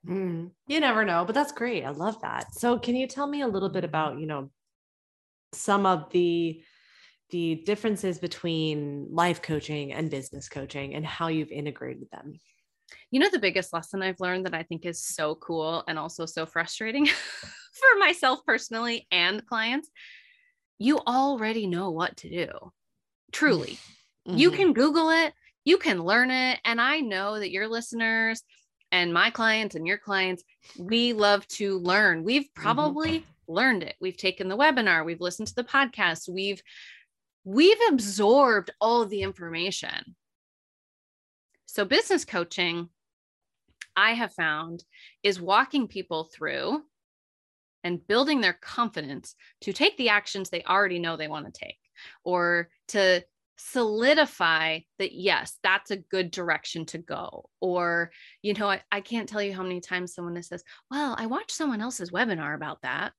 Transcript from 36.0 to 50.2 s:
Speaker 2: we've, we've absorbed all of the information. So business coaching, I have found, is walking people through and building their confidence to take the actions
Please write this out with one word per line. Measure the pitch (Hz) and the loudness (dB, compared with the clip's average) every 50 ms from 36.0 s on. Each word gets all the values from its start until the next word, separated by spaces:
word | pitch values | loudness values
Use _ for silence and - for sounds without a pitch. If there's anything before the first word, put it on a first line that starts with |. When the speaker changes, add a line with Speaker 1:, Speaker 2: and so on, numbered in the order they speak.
| 202 175 165 170 - - | 0 0 0 -2 -6 -8
Speaker 2:
we've, | 180 190 196 202 196 190 _ - - - - - - - _ _ _ _ _ _ _ _ _ | -6 -4 -4 -4 -4 -6 _ -20 -20 -20 -20 -20 -20 -20 _ _ _ _ _ _ _ _ _
we've | 190 196 240 320 381 440 427 466 440 | -2 4 6 8 8 8 8 6 4
absorbed | 302 247 208 202 196 196 208 202 240 277 285 247 220 202 180 - - _ | 4 4 2 -2 0 2 4 6 8 8 8 6 6 2 0 -4 -4 _
all | 214 226 233 240 | 2 4 4 4
of | 226 196 | 2 0
the | 208 202 190 | -2 -4 -4
information. | 196 190 - 170 170 165 165 175 196 180 - - - - - - - 180 _ _ _ _ _ _ _ _ _ _ _ _ _ _ _ _ _ _ _ _ _ _ _ _ _ _ _ _ _ _ | -4 -6 -8 -10 -8 -4 -4 -4 -2 -4 -4 -6 -6 -8 -8 -10 -12 -20 _ _ _ _ _ _ _ _ _ _ _ _ _ _ _ _ _ _ _ _ _ _ _ _ _ _ _ _ _ _
So | - - - 208 | -10 -4 -2 0
business | 185 277 349 453 - 392 320 - | 4 4 2 4 4 2 0 0
coaching, | - - 185 175 170 - - 180 170 170 170 170 170 _ _ _ _ _ _ _ _ _ _ _ _ _ _ _ _ _ _ - _ _ | 0 -2 -2 -2 -2 -2 -2 -2 0 0 -4 -6 -8 _ _ _ _ _ _ _ _ _ _ _ _ _ _ _ _ _ _ -20 _ _
I | 190 202 220 233 | 2 2 2 2
have | 233 240 - - | 0 -4 -6 -4
found, | - 170 160 151 151 165 165 170 170 - _ _ - - - _ _ - | -2 -2 -2 0 -2 -4 -8 -10 -12 -14 _ _ -20 -20 -20 _ _ 0
is | 202 196 180 | 0 0 0
walking | 170 185 196 220 262 - - 285 240 | 0 2 4 2 2 2 0 -2 -2
people | - - 196 180 _ 170 160 160 _ - | -2 -6 -12 -8 _ -6 -6 -6 _ -12
through | - 156 151 143 139 135 165 254 311 302 _ _ _ _ _ _ _ _ _ _ _ _ _ _ _ _ _ _ _ - | -8 -8 -6 -4 -4 -2 -2 -4 -4 -6 _ _ _ _ _ _ _ _ _ _ _ _ _ _ _ _ _ _ _ -6
and | 175 175 170 _ | -6 -6 -6 _
building | - 208 240 269 285 302 262 | 2 2 4 4 4 2 2
their | 214 185 175 _ | 2 2 0 _
confidence | - - - - 240 220 - 170 147 135 139 127 - - - _ _ - _ _ | -10 -10 -2 -2 -2 -2 -2 -8 -10 -8 -10 -12 -14 -18 -20 _ _ -20 _ _
to | - 208 190 | -8 -8 -2
take | - 285 415 - | 2 2 2 2
the | - 254 226 | 2 2 4
actions | 208 208 | 4 2